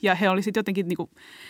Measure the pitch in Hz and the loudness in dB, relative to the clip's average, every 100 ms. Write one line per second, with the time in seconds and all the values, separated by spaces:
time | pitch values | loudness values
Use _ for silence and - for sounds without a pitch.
0 | 196 180 202 185 208 214 202 190 175 180 | 0 2 2 2 0 -2 -2 -2 -2 -4
1 | - - - - | -6 -12 -20 -20